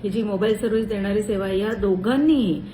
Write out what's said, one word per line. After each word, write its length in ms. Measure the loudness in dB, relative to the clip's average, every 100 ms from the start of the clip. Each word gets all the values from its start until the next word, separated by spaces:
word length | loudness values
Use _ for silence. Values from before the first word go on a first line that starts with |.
ही 60 | -4
जी 140 | -2
मोबाईल 340 | -2 0 0 0
सर्व्हिस 280 | 0 -2 -2
देणारी 360 | -2 -2 -2
सेवा 240 | -2 -2 -2
आहे, 120 | -2
या 140 | -2
दोघांनीही, 920 | 0 0 2 2 2 4 4 2 -2 -6